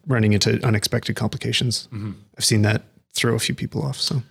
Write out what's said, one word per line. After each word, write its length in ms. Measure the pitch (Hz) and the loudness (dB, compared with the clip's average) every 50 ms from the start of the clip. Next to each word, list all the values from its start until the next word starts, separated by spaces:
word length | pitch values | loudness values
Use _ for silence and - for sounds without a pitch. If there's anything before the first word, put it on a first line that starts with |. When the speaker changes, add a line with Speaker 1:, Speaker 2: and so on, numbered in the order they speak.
| - | -4
Speaker 1:
running 260 | 156 131 117 107 107 104 | 0 2 4 4 4 4
into 320 | 101 - 110 107 110 - | 4 4 2 2 2 2
unexpected 520 | 123 107 107 - - - - - - 107 | 2 2 2 0 0 -2 -2 -2 -4 -4
complications. 720 | - 110 107 - - - 120 113 - 131 123 107 - - - - | -4 -4 -4 -4 -4 -4 -2 -2 0 0 -2 -2 -4 -6 -10 -10
Speaker 2:
Mm-hmm. 200 | 104 104 107 95 - - _ _ | -8 -8 -8 -10 -12 -18 _ _
Speaker 1:
I've 80 | - - | -4 0
seen 180 | - 117 104 107 | 2 4 4 4
that 200 | 104 110 110 - - _ _ _ _ - | 4 2 0 -2 -8 _ _ _ _ -6
throw 220 | - - 120 113 | -2 0 0 0
a 40 | 117 | 0
few 160 | - - 135 | 0 -2 -4
people 280 | - 123 120 - 113 151 | -4 -6 -6 -6 -4 -4
off. 180 | 139 135 - | -4 -4 -4
So, 220 | - - 165 135 117 - | -4 -4 -4 -4 -6 -8